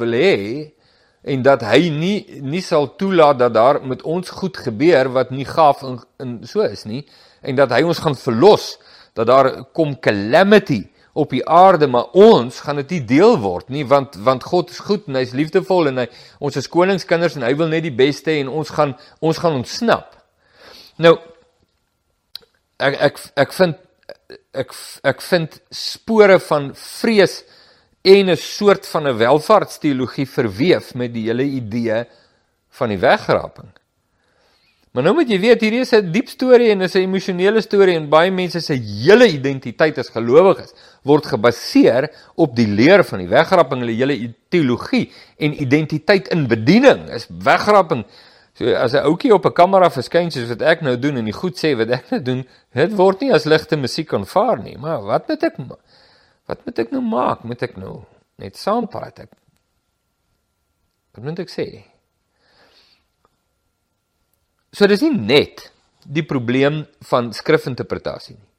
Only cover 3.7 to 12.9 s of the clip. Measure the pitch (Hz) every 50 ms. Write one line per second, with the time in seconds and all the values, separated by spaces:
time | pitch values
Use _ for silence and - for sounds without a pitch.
3.7 | 143 - - 131 127 - - 156 160 185 180 - - - 196 180 - - - 131
4.7 | 110 104 143 175 165 131 131 135 123 131 127 127 131 139 135 - - 165 156 143
5.7 | 139 - - 135 127 117 - _ _ - 139 123 120 104 98 - - 208 214 131
6.7 | 101 - - 110 110 135 147 _ _ _ _ _ _ _ - - 127 131 139 117
7.7 | 117 120 156 170 160 - - 160 135 - - 131 113 113 156 208 196 - - -
8.7 | - - _ - - - - _ _ - 113 117 127 135 131 131 - - 131 -
9.7 | _ - 160 147 139 - - 135 107 98 98 110 135 170 190 196 214 202 196 -
10.7 | 143 101 - - _ _ _ _ _ - 147 - 135 127 - - 160 175 185 190
11.7 | 180 151 151 139 123 120 - - - 180 208 226 214 143 117 127 - - - 143
12.7 | 143 147 135 135